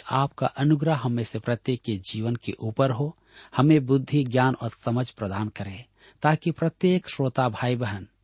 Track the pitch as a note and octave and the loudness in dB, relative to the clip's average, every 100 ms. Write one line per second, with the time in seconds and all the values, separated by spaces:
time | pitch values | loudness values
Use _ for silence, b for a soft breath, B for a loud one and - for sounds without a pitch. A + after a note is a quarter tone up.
0 | - C3 C#3 - C3 - C#3+ D3+ D#3 D3 | 0 0 0 -2 -4 0 2 2 2 0
1 | A#2+ A#2+ A2 A2 - A#2 - B2 - G2+ | 0 -2 -4 -6 -4 -4 -2 -4 -4 -6
2 | - A2 A2+ A#2+ - - A2 A2 C3+ A#2+ | -4 -4 -4 -4 -6 -8 -6 0 0 0
3 | D3 - B B B - D3 D#3 B2+ C3+ | -4 -6 B B B 2 6 6 6 0
4 | C3 D3 B2+ B2+ C3 B2+ A#2+ - - A#2+ | 2 0 2 2 2 0 -6 -6 -2 -2
5 | B2 - G2+ G2 G#2+ - G2 F#2+ - b | -2 -6 -6 -4 -6 -6 -10 -12 -18 b
6 | b b D3+ D#3 E3+ - E3 - F3+ F#3 | b b 2 2 0 -2 -4 0 2 2
7 | - - C3+ - B2+ G#2 B2 B2 A#2 G2+ | -2 -4 -2 0 0 0 -2 -2 -2 -6
8 | F#2 _ | -12 _